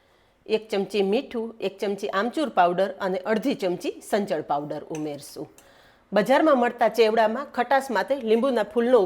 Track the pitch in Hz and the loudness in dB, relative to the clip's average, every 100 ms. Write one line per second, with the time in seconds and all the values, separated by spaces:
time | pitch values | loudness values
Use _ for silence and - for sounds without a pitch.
0 | _ _ _ _ - 214 214 202 196 208 | _ _ _ _ -4 -4 -2 -4 -2 0
1 | 190 220 - 240 226 - 190 190 208 202 | 0 0 -2 -8 -8 -8 -8 -6 -6 -6
2 | 214 196 233 320 277 - 175 180 196 - | -4 -2 -2 -4 0 2 2 2 -2 -2
3 | 190 190 202 214 262 - 185 180 311 311 | -4 -4 -2 -2 -2 -2 -4 -4 -6 -10
4 | - 214 202 160 156 147 147 151 - 156 | -4 -2 -2 -4 -2 -4 -4 -10 -10 -8
5 | 151 143 - - - - _ _ _ _ | -8 -10 -14 -14 -14 -18 _ _ _ _
6 | _ 196 202 277 311 262 240 - 226 220 | _ 0 2 4 4 4 2 2 2 4
7 | 220 226 220 233 285 - 240 269 262 196 | 4 4 2 0 -6 -4 0 0 2 -2
8 | 196 277 220 233 269 233 294 240 233 247 | -2 -2 2 2 2 0 0 0 4 4